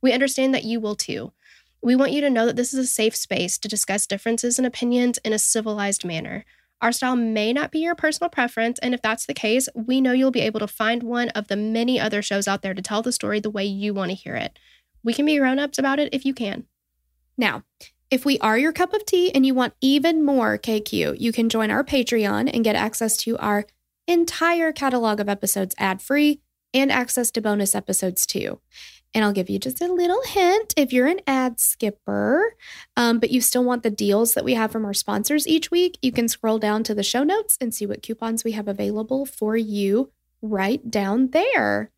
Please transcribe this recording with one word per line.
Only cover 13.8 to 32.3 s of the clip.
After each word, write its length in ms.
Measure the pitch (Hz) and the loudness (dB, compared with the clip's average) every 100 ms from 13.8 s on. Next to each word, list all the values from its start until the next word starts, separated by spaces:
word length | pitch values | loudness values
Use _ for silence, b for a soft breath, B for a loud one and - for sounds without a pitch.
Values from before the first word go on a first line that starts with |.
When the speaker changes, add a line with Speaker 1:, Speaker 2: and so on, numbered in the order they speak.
| 208 | -4
Speaker 1:
want 160 | 196 185 | -2 -4
to 60 | 190 | -6
hear 180 | - | -8
it. 240 | 120 - _ b b b _ | -6 -8 _ b b b _
We 100 | 233 | -4
can 100 | 226 | 0
be 140 | 294 302 | 2 4
grown-ups 400 | 262 269 285 285 | 2 2 -2 -2
about 220 | 269 277 | 0 0
it 120 | 294 | 0
if 120 | 269 | -2
you 100 | 269 | -2
can. 300 | 262 220 196 - _ _ _ _ _ _ - | -4 -4 -6 -12 _ _ _ _ _ _ -2
Speaker 2:
Now, 240 | 220 113 - _ B _ _ | -2 -2 -10 _ B _ _
if 140 | 262 | 0
we 120 | 277 277 | 2 2
are 180 | 220 220 | 4 4
your 140 | 302 | 2
cup 200 | 320 359 | 2 0
of 120 | 427 427 | 0 0
tea 260 | 359 359 | 2 4
and 140 | 277 262 | 4 4
you 80 | |
want 200 | 254 240 - | 4 0 0
even 440 | 262 285 294 320 | 2 4 4 4
more 340 | 294 269 220 214 | 4 4 2 0
K 220 | - 220 | 0 -2
Q, 340 | 208 208 73 - | -2 -2 -2 0
you 140 | 233 | -2
can 180 | 226 226 | 0 0
join 220 | 226 220 | 2 0
our 140 | 233 | 0
Patreon 680 | 285 277 240 233 208 208 247 | 0 0 2 0 0 0 0
and 120 | - | 0
get 100 | 226 | 0
access 420 | 208 208 220 226 - | 2 0 -2 -2 -2
to 200 | - 233 | -2 -2
our 260 | 208 208 208 _ _ _ - | 0 -2 -2 _ _ _ 0
entire 640 | 339 339 - 339 339 330 | 2 2 0 0 2 0
catalog 480 | 311 277 254 226 208 | 0 0 0 0 0
of 80 | 208 | -2
episodes 480 | 202 208 - 190 - | -2 -2 -2 -2 -2
ad-free 600 | 190 190 - 285 294 294 _ _ _ | -2 -2 0 2 4 2 _ _ _
and 160 | 254 277 | 2 4
access 400 | - 247 - 233 | 2 0 -2 0
to 100 | - | -2
bonus 360 | 214 208 202 208 | 0 0 0 -2
episodes 500 | - 190 185 180 - | -2 -2 -2 -2 -2
too. 320 | - 50 50 _ B B B _ | -2 -6 -8 _ B B B _
And 80 | 226 | 0
I'll 120 | 214 | 2
give 160 | 202 185 | 0 -2
you 80 | 196 | -2
just 240 | 254 262 | -4 -4
a 100 | 349 | -2
little 300 | 359 349 381 | 2 2 0
hint 480 | 539 403 349 403 440 | 0 2 4 4 2
if 160 | - 269 | 0 2
you're 160 | 254 254 | 4 2
an 140 | 381 - | 2 0
ad 340 | 269 254 233 | 0 0 0
skipper, 920 | - - 214 208 - 202 208 | -2 0 -2 -4 -6 -2 2